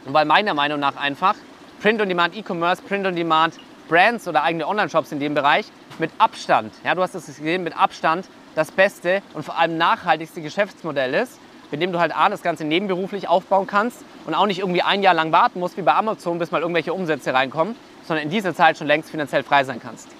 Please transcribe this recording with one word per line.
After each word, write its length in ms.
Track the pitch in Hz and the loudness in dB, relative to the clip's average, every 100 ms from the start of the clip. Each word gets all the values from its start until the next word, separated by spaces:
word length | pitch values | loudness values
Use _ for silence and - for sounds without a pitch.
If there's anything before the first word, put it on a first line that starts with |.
| 131 | 0
Und 80 | |
weil 100 | 147 | 0
meiner 300 | 151 170 208 | 4 4 2
Meinung 260 | 151 147 147 | 0 0 0
nach 160 | 139 135 | -2 -2
einfach 400 | 143 139 185 208 - - - - | -6 -2 -2 -2 -12 -20 -20 -2
Print-on-Demand 560 | 208 226 202 175 175 196 | 0 0 0 0 -2 -4
E-Commerce, 440 | - 175 170 180 | -8 -2 0 -2
Print-on-Demand 720 | - 202 190 170 170 160 165 - - - - | -4 -4 -2 -2 0 2 2 -2 -20 -20 0
Brands 400 | 165 208 233 180 | 4 4 2 -2
oder 140 | 151 | 0
eigene 220 | 156 165 151 | 0 -2 -2
Online-Shops 460 | 208 175 165 135 | -2 0 -2 -2
in 80 | 147 | -6
dem 140 | 147 | -2
Bereich 320 | 147 139 170 214 - - - | 0 2 2 0 -18 -20 -6
mit 120 | 147 - | -6 0
Abstand, 520 | 220 - - 139 110 - 127 | 0 0 0 0 0 -8 -4
ja, 100 | 165 | -2
du 60 | |
hast 140 | 180 185 | -2 -4
es 100 | 151 | -14
gesehen, 400 | 139 156 180 165 | -8 -4 -2 -4
mit 120 | - | -2
Abstand 480 | 196 - 170 165 185 - - - | -2 0 -2 -2 -6 -20 -8 -4
das 160 | - | -4
beste 500 | - 190 - 175 190 - | 2 0 2 -2 -2 -4
und 100 | 151 | -12
vor 140 | 165 156 | -8 0
allem 200 | 170 165 | 0 2
nachhaltigste 640 | 170 220 180 160 160 185 | 0 0 0 -2 -2 -12
Geschäftsmodell 720 | 151 190 202 - 165 139 127 | -8 -4 -6 -6 -6 -4 -2
ist, 240 | 156 247 - - - - | -2 -4 -10 -20 -20 -12
mit 120 | 147 | -4
dem 100 | 180 | -2
du 80 | 170 | 0
halt 160 | 165 147 | 0 2
A, 140 | 175 | 0
das 140 | 196 | 0
Ganze 200 | 175 156 | -4 -4
nebenberuflich 640 | 156 165 202 180 190 202 180 | -2 -2 0 -4 -4 -6 0
aufbauen 400 | 185 - 196 185 | 0 2 0 2
kannst 380 | 202 233 - - - - | 0 0 -6 -20 -16 -6
und 100 | 160 | 0
auch 100 | 202 | 0
nicht 140 | 175 | 0
irgendwie 240 | 196 175 | -2 0
ein 200 | 143 190 | 0 4
Jahr 100 | 196 | 4
lang 200 | 170 160 | 4 4
warten 260 | 170 240 185 | 4 2 0
musst, 160 | 175 208 | -6 0
wie 60 | |
bei 120 | 160 | 2
Amazon, 460 | 156 214 202 180 170 | 2 0 -4 -4 -4
bis 120 | 165 | -2
mal 100 | 160 | -2
irgendwelche 320 | 165 170 160 | 0 -2 -2
Umsätze 400 | 180 175 147 160 | -4 -2 -2 0
reinkommen, 420 | 131 135 143 175 240 - - - | 0 0 0 -2 -4 -16 -20 -4
sondern 160 | 156 | -4
in 60 | 147 | -2
dieser 260 | 208 190 156 | -2 -2 2
Zeit 220 | 165 156 | 2 2
schon 100 | 147 | 0
längst 240 | 151 156 | 0 -2
finanziell 320 | 160 143 156 | -8 -2 -4
frei 220 | 127 143 135 | 2 2 2
sein 160 | 117 | -6
kannst. 260 | 123 110 - | -12 -18 -20